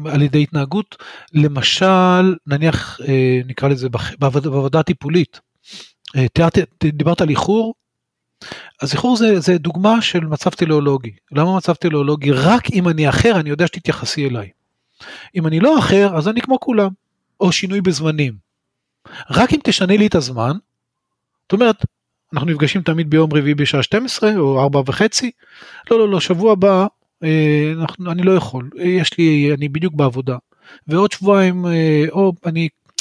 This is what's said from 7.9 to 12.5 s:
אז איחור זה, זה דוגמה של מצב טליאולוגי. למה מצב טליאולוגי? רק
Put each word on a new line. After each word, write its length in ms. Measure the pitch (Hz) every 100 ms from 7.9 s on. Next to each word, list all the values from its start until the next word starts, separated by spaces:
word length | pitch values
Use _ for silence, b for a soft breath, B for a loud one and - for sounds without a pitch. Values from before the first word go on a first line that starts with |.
| _ _ _ _ _ B B B _
אז 100 | 139
איחור 240 | 143 240 240
זה, 240 | 226 196
זה 180 | 156 180
דוגמה 440 | 151 165 196 226
של 180 | 214 180
מצב 300 | 160 151 -
טליאולוגי. 600 | - 165 151 143 139 117 101 _
למה 240 | 139 165 185
מצב 180 | -
טליאולוגי? 580 | 165 175 151 143 151 139
רק 380 | 131 151